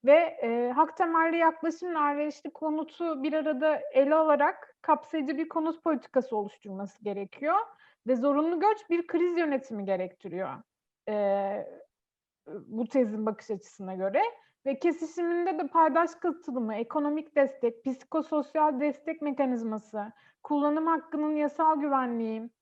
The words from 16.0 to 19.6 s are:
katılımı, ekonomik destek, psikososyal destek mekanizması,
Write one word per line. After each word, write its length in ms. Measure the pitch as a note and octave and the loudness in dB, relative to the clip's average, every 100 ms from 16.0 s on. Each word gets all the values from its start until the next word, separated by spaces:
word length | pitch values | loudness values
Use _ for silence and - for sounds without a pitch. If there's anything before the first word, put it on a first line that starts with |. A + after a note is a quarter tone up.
| E4 | 0
katılımı, 600 | - F4 E4 - B3 A3 | -2 -4 -4 -6 -6 -4
ekonomik 640 | G#3+ A#3 D#4 D4 D4+ D4+ D4 | -4 -4 -2 -2 -4 -2 2
destek, 480 | C4+ - A#3 A#3 | 2 0 -4 -2
psikososyal 960 | C4+ C4 - D#4+ D#4 D4+ C#4+ D#4 D4+ B3+ | -8 -8 -4 -4 0 -2 -2 2 2 2
destek 420 | D4 C#4 - D#4+ | -2 -2 -8 -6
mekanizması, 880 | D4 C4+ C4+ B3 | -6 -2 0 0